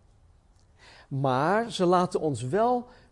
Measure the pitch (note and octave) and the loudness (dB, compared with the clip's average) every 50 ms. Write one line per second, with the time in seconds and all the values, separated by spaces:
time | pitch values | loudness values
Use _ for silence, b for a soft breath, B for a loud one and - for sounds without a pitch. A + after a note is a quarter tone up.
0 | _ _ _ _ _ - _ _ _ _ _ _ _ _ B B B B B B | _ _ _ _ _ -20 _ _ _ _ _ _ _ _ B B B B B B
1 | B - C#3+ C3+ C#3 C3+ B2+ B2+ D3 E3 G3+ A3 A#3 A#3 E3 - F#3 F3 F#3 F3 | B -10 -6 -2 0 0 0 2 2 2 0 0 -2 -2 -2 0 2 4 4 4
2 | F3+ - - - - D#3 C#3 G#2 B2 B2+ D#3+ G3+ A3+ B3 B3 B3 A#3 B B B | 2 0 -2 -2 -2 -2 -4 -4 -4 -2 0 2 2 2 0 -2 -4 B B B
3 | B B | B B